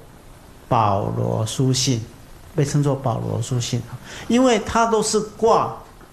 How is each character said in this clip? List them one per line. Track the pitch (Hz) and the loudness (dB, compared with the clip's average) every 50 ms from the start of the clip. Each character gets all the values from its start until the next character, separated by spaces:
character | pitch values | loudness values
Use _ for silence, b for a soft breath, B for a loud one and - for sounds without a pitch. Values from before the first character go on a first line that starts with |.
| - - - - - - - - - - - - - - | -20 -20 -20 -20 -20 -20 -20 -20 -20 -20 -20 -14 -4 0
保 | 135 120 110 104 98 98 110 113 113 117 | 2 2 4 4 2 0 -2 -2 -2 -2
罗 | 117 117 117 113 110 | -2 -2 -2 -2 -2
书 | 110 - - 135 131 131 | -2 -2 0 0 2 2
信， | 131 - 139 131 113 107 - - - - - - - - - - | 0 0 0 -2 -2 -4 -8 -14 -20 -20 -20 -20 -20 -20 -8 -4
被 | - 143 | -2 -2
称 | 143 - 147 | 0 2 2
作 | 143 143 135 | 2 2 0
保 | 135 - 127 117 120 | 0 -2 -2 -4 -4
罗 | 117 110 107 107 | -4 -4 -4 -4
书 | 117 - 131 123 | -4 -2 -4 -4
信， | 120 - - 120 117 - - - B B B B B B | -4 -2 -4 -6 -6 -8 -14 -16 B B B B B B
因 | 226 240 262 | 2 4 4
为 | 262 240 208 - | 4 4 2 0
它 | - - 226 233 226 | 0 0 0 2 2
都 | 226 214 208 | 2 0 0
是 | 214 - 214 | 0 0 -2
挂 | 208 - - - 220 226 214 165 127 - - - - - - - - - | -2 -4 -4 0 2 4 4 4 2 -2 -6 -10 -16 -20 -20 -20 -20 -20